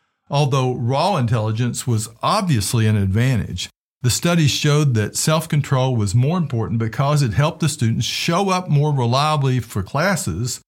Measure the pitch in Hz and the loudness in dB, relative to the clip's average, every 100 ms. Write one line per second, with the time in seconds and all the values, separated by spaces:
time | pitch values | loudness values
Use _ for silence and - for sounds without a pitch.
0 | _ _ - 143 143 135 127 123 117 135 | _ _ -4 0 0 0 0 -2 -2 0
1 | 180 175 117 117 107 110 123 - - 110 | 0 0 0 0 0 -2 -2 -2 -2 -2
2 | 107 - - 202 185 120 - 117 110 107 | -4 -4 -2 0 2 0 0 2 2 2
3 | 98 104 127 113 - 90 - _ _ - | 2 2 2 0 -2 -8 -10 _ _ -4
4 | 123 - 170 175 147 - 151 147 147 110 | -2 0 0 2 2 2 2 2 2 0
5 | 104 - - 160 165 151 - 131 131 117 | -2 -2 0 0 0 -2 0 0 0 0
6 | 101 120 135 180 143 117 95 113 113 - | 0 2 2 0 -2 -2 -2 -2 -4 -2
7 | 139 147 131 95 151 165 160 - 113 117 | 0 2 2 2 0 0 -2 0 0 0
8 | 117 - - 170 196 180 180 143 151 139 | -2 -4 0 0 0 0 2 2 2 2
9 | 117 131 151 156 135 127 - 104 95 143 | 2 2 2 2 2 0 -2 -6 -4 -2
10 | 185 185 - 82 123 - | 0 0 -2 -4 -6 -8